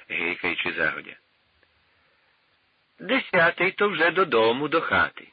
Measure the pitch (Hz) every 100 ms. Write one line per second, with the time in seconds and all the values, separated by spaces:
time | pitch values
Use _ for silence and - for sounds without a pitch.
0 | - 82 85 85 87 80 90 82 78 73
1 | - - _ _ _ _ _ _ _ _
2 | _ _ _ _ _ _ _ _ _ _
3 | 170 254 - 185 165 165 180 - 208 160
4 | 170 165 175 117 113 123 147 160 - 95
5 | 78 - -